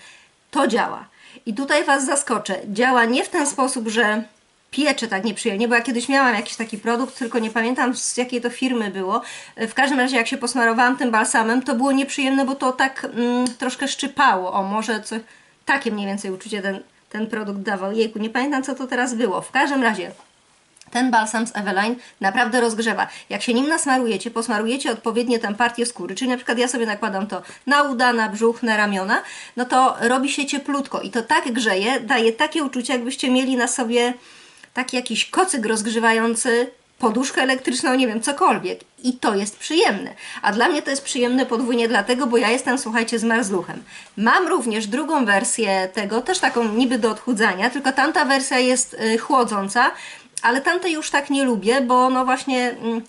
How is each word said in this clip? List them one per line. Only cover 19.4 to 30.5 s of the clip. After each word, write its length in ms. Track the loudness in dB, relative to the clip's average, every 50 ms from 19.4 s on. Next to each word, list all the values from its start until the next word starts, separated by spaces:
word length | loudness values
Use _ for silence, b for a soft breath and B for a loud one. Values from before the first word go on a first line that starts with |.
W 100 | -4 -2
każdym 320 | 0 0 2 2 2 2
razie 280 | 2 2 2 0 -4 -10 -12 -18 -20 _ _ _ _ _ _ _ _ _ _ _ -12 -4
ten 180 | -2 0 2 4
balsam 360 | 4 2 2 2 -2 -2 -2
z 100 | -2 -4
Eveline 400 | -6 -4 -2 0 0 0 0 -2 -6 B B B B
naprawdę 400 | -2 0 2 2 0 2 2 2
rozgrzewa. 480 | 2 2 0 0 -2 -2 0 -2 -4 B B B B B
Jak 120 | -8 -6
się 120 | -2 0 0
nim 140 | 2 2 2
nasmarujecie, 640 | 0 0 2 2 2 2 2 0 -2 -2 -4 -6
posmarujecie 640 | -6 -4 -2 -2 -2 -2 0 -2 -2 -2 -2 -4
odpowiednie 460 | -4 -4 -4 -2 -2 0 0 2 0 0
tam 160 | 0 -2 -2
partie 320 | 0 0 0 0 -2 -4
skóry, 280 | -4 -4 -8 -10 -8 -6
czyli 160 | -4 -2 -2
na 60 | -2
przykład 220 | -2 -2 -2 0 0
ja 100 | 0 0
sobie 180 | 0 -2 -2
nakładam 400 | -2 -2 -4 -4 -4 -4 -4 -4
to 160 | -4 -6 -10 B B B B B
na 160 | 2 4 4
uda, 300 | 4 2 2 2 2 2
na 160 | 4 2 0 0
brzuch, 340 | 0 2 2 2 2 2
na 140 | 0 0 2
ramiona, 460 | 2 2 2 0 -2 0 0 0 -2 -2 B B B B B B
no 80 | -4 -2
to 320 | 2 4 4 4 4 4 2
robi 280 | 2 2 2 2 0 0
się 180 | -2 -2 -2
cieplutko 540 | -2